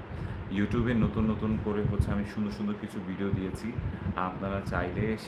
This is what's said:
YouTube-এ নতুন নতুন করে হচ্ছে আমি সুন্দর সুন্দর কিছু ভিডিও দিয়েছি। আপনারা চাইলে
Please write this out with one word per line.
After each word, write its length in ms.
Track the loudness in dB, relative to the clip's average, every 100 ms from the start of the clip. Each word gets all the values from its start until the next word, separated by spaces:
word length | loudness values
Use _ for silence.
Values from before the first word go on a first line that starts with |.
| -4 -6 -6 -6 -2
YouTube-এ 420 | 0 2 2 4
নতুন 360 | 4 4 4 2
নতুন 280 | 2 2 2
করে 180 | 2 2
হচ্ছে 280 | 2 2 2
আমি 140 | 2 0
সুন্দর 180 | 0 -2
সুন্দর 220 | 0 -2 -2
কিছু 200 | -4 -6 -4
ভিডিও 240 | -2 0
দিয়েছি। 420 | 0 -2 -4 -6 -4 -4 -4 -2 0
আপনারা 440 | -2 -2 -2 -2 0
চাইলে 500 | 0 0 0 0 0